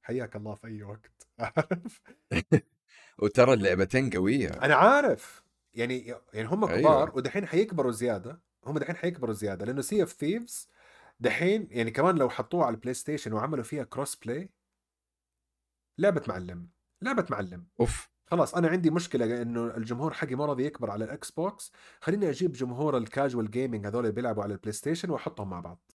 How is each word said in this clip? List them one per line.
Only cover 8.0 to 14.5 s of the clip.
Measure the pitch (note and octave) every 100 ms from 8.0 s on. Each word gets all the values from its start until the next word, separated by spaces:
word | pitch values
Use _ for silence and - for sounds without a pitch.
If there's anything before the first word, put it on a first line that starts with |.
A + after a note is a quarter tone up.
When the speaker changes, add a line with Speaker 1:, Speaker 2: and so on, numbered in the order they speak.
| A#2+ G#2 G2+ D#3+ _ _ -
Speaker 1:
هم | D3
دحين | C#3 E3+
حيكبروا | E3+ F3 B2
زيادة، | G#2 G#2 F#2 G2+
لأنه | C3+
Sea | B2+ G#3+ E3+
of |
Thieves | - D3 G#3+ A#3+ - - _ _ - - _
دحين، | B2 - E3+ G#3+ F#3+
يعني، | A#2+ A2+
كمان | A2 D#3+ F3
لو | B2+
حطوها | - - C#3 B2+
على | A2
البلاي | A#2+
ستيشن | B2+ - D3 -
وعملوا | G#2+ B2+ D#3
فيها | A2 D3+
كروس | B2 - C#3 -
بلاي، | - C3 F#3+